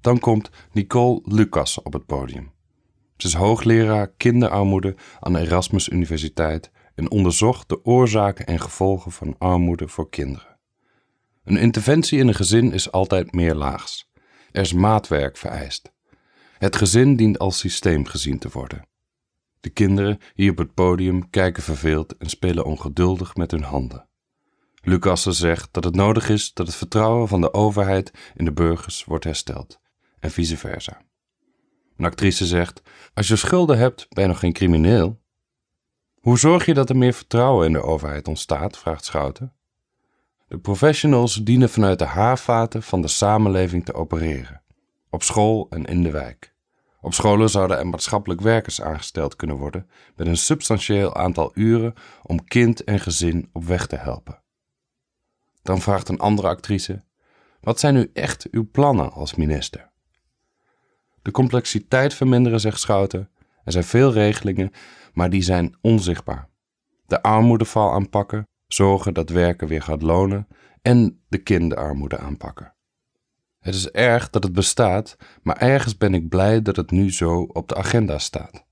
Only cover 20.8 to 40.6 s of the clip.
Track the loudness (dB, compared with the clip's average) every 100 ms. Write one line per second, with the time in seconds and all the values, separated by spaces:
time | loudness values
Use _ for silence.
20.8 | 2 2 0 -2 -2 0 0 -2 -8 -4
21.8 | 0 -2 -4 -10 -12 -4 -2 -2 -4 -6
22.8 | -6 0 0 0 -6 -6 -4 -4 -4 -6
23.8 | -6 -12 _ _ _ _ _ _ _ _
24.8 | 0 0 2 0 -2 0 0 -2 -4 -6
25.8 | -2 2 2 2 0 -2 -2 -8 -8 -8
26.8 | -4 0 2 2 0 0 0 2 0 2
27.8 | 0 0 -4 -14 -20 -6 -4 0 0 0
28.8 | -6 -14 -8 -6 -6 -8 -8 -12 -14 -20
29.8 | _ _ _ _ -8 -4 -4 -4 -8 -12
30.8 | -14 -18 _ _ _ _ _ _ _ _
31.8 | _ _ -6 0 0 0 0 0 -2 -6
32.8 | _ -20 -12 -4 0 0 2 2 4 4
33.8 | 2 0 -10 -2 0 2 -2 0 2 4
34.8 | 4 4 2 -4 _ _ _ _ _ _
35.8 | _ _ _ _ 0 4 6 4 4 2
36.8 | 2 4 2 2 -2 0 4 4 2 0
37.8 | -2 -4 -4 -8 -8 -8 -4 -4 -4 -6
38.8 | -8 -8 -6 -4 -4 -8 -16 _ _ _
39.8 | _ _ _ _ _ _ _ -10